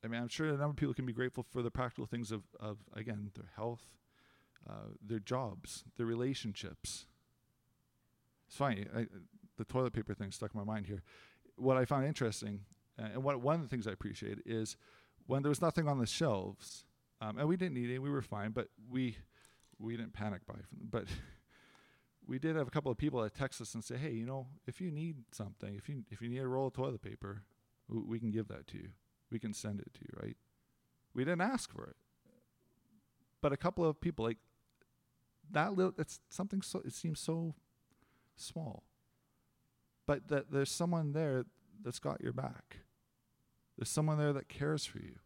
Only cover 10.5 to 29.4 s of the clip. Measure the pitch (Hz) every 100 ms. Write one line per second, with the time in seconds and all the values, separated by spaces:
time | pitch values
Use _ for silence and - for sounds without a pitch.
10.5 | 110 101 107 101 101 - - - - -
11.5 | - 127 131 127 143 135 156 117 104 107
12.5 | 101 101 - _ - 110 110 135 139 127
13.5 | 165 143 131 110 95 107 101 104 101 -
14.5 | 113 110 - - - - _ - 131 143
15.5 | 139 170 160 151 139 117 - 165 104 95
16.5 | 98 - - - _ _ _ 110 107 147
17.5 | 180 185 131 120 127 139 143 110 104 101
18.5 | 110 113 - 113 127 127 107 - _ -
19.5 | _ _ - 110 113 113 107 104 95 -
20.5 | - - - 110 110 95 - - - _
21.5 | - - - - _ _ _ - 127 156
22.5 | 160 131 156 147 117 147 131 107 - 135
23.5 | - 113 117 107 123 151 117 117 135 127
24.5 | 143 - - 185 147 165 151 113 - 101
25.5 | 98 101 101 - 143 110 104 117 127 131
26.5 | 131 135 127 135 123 101 101 98 104 -
27.5 | _ _ _ - 113 - 113 113 107 104
28.5 | - - - 85 - _ _ _ 117